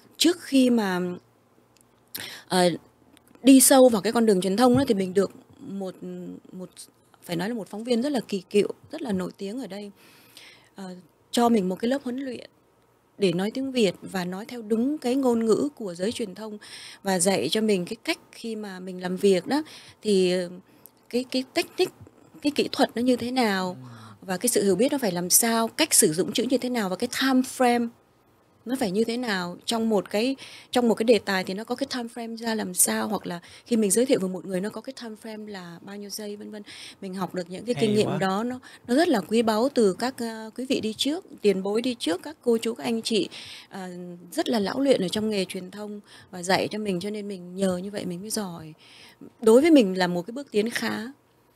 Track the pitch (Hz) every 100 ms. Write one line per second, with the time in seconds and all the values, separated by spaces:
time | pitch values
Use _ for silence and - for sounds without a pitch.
0 | _ - 311 349 - 269 247 240 202 180
1 | 180 180 _ _ _ _ _ _ _ _
2 | _ - - - - 185 175 156 _ _
3 | _ _ _ - 262 269 - 320 254 220
4 | 202 233 220 185 185 196 254 247 269 196
5 | 185 185 185 - - - - 196 185 175
6 | 180 180 180 180 - 185 180 - - _
7 | _ _ - 170 196 240 175 208 233 233
8 | 277 262 - 196 - 208 - - - 311
9 | 269 190 180 - 196 247 214 196 202 -
10 | - - _ - - - _ - 190 180
11 | - _ _ - 233 233 185 185 233 277
12 | 254 247 269 233 - _ _ _ _ _
13 | _ - 196 170 202 262 269 254 196 -
14 | - 190 180 185 226 240 214 226 254 302
15 | 247 269 262 233 226 202 294 - 202 170
16 | 190 226 - 180 220 208 - - - -
17 | 196 185 190 185 123 220 214 196 175 226
18 | - 339 _ - 226 214 208 185 185 180
19 | 180 185 202 185 - 277 311 - - -
20 | 208 196 180 185 175 180 - _ - _
21 | - 240 262 262 262 - 349 - 370 -
22 | - _ _ - 294 294 - - 262 226
23 | 254 240 233 254 220 190 185 180 127 117
24 | - - 180 180 - 220 202 180 262 285
25 | 220 175 175 - 233 226 226 - 320 -
26 | 190 156 180 247 233 262 254 247 190 185
27 | 240 - 269 254 254 - 247 240 233 -
28 | _ _ _ _ _ _ 220 269 220 190
29 | 226 240 247 190 175 175 - 233 226 208
30 | - 208 247 269 - - - 254 240 202
31 | 226 208 - 190 185 190 226 247 269 254
32 | 233 247 233 226 233 220 196 180 - 220
33 | 220 196 180 175 - - - 226 208 220
34 | 262 269 185 185 - 185 202 220 262 262
35 | 233 214 226 214 214 196 175 170 196 202
36 | 202 202 208 208 214 208 208 - - -
37 | 196 185 175 180 175 185 214 240 214 208
38 | - 151 190 190 240 254 - - - 254
39 | 359 233 170 226 226 214 262 254 208 175
40 | 240 254 233 220 220 226 254 269 220 214
41 | 269 339 - - 202 190 196 214 254 240
42 | 302 349 294 - 247 226 226 233 247 226
43 | 226 220 - - - - - 202 185 180
44 | 180 175 175 294 330 233 196 - 277 247
45 | 180 214 214 208 180 190 180 202 208 208
46 | - - - 180 175 180 95 214 214 175
47 | 202 214 202 190 175 185 190 180 196 202
48 | 180 175 214 220 190 165 156 160 - -
49 | - - - - 220 233 330 302 196 185
50 | 180 175 175 240 285 208 220 233 226 214
51 | 233 277 _ _ _